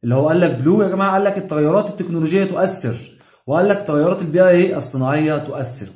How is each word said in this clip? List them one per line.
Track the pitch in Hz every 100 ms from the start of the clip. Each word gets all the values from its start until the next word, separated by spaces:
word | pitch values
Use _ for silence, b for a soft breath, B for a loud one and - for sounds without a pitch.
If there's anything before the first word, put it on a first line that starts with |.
اللي | 120
هو | 131 151
قال | 175
لك | 165
بلو | 123 143 208
يا | 190
جماعة، | 190 196
قال | 196
لك | 202 -
التغيرات | - 151 151 196 202
التكنولوجية | - 175 170 160 190
تؤثر، | 190 170 190 - 120 - - - b b -
وقال | 160 202
لك | 196 -
تغيرات | 147 165 185
البيئة | 165 170 185
ايه؟ | 180 175 147
الصناعية | - 131 131 151 151 147
تؤثر. | - 139 120 - 95